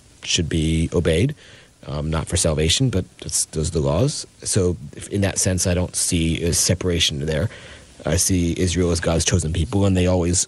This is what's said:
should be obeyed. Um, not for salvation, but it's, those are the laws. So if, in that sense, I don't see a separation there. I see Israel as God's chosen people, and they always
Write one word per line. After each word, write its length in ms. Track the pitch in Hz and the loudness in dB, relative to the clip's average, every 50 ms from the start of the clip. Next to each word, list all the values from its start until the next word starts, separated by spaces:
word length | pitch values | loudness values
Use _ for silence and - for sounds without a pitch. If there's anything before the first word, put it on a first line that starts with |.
| - - - - - | -20 -20 -20 -14 -6
should 240 | - - - 82 71 | -4 -2 0 0 0
be 420 | 85 80 78 80 80 80 82 - | 0 0 2 2 2 2 0 2
obeyed. 440 | - 87 78 85 80 82 113 143 151 - - - - - - - _ - - | 0 0 2 2 2 2 2 0 -2 -6 -14 -20 -20 -20 -20 -20 _ -18 -12
Um, 240 | 67 71 76 76 78 | -8 -6 -4 -4 -2
not 160 | 80 80 - | -2 -2 -2
for 100 | - 90 | -2 -2
salvation, 540 | 92 - 85 76 73 78 82 - - 135 123 | 0 0 2 2 2 2 2 2 2 2 0
but 140 | 104 92 - - - - | 0 -2 -4 -4 -12 -14
it's, 220 | - - - - - | -10 -6 -4 -4 -4
those 220 | - - 80 78 85 | -2 -2 -4 -2 0
are 40 | 82 | 0
the 60 | 82 | 0
laws. 460 | 69 69 73 90 127 147 - - - - - - | 0 0 2 2 0 0 -2 -6 -12 -14 -16 -12
So 340 | - - - 104 90 90 87 - 143 143 - | -6 -2 0 0 0 0 0 -4 -8 -14 -14
if, 140 | - - - | -14 -12 -4
in 120 | - - | -2 0
that 160 | 98 95 - - | 0 0 0 0
sense, 300 | - 98 92 90 - 95 | 0 0 0 0 0 0
I 40 | |
don't 220 | 87 90 87 - - | 0 0 0 -2 -2
see 460 | - - - 87 82 82 82 80 - | -4 -2 0 0 0 2 0 0 0
a 100 | 80 85 | 0 0
separation 720 | - - - - 92 - - 90 87 87 87 - 80 69 71 | 0 2 2 2 0 0 0 0 0 2 0 0 0 -2 -4
there. 240 | 78 78 73 92 - - - - - - - - - - - - | -2 -2 -2 -2 -2 -6 -10 -20 -20 -20 -20 -20 -20 -18 -8 -4
I 120 | 71 82 | -2 0
see 380 | 90 - - 95 90 85 85 80 - | 0 2 2 2 2 2 0 0 0
Israel 320 | 92 87 80 87 90 85 | 0 0 2 2 2 2
as 80 | 85 85 | 2 0
God's 240 | - 82 82 85 - | 0 0 0 0 0
chosen 280 | - - 87 76 78 | 2 2 2 0 0
people, 340 | 82 82 82 - - 98 98 | 0 -2 -2 0 0 2 2
and 100 | 98 92 | 4 4
they 120 | 92 90 90 | 4 4 2
always 380 | 92 90 85 87 90 - - | 2 2 2 2 0 0 -2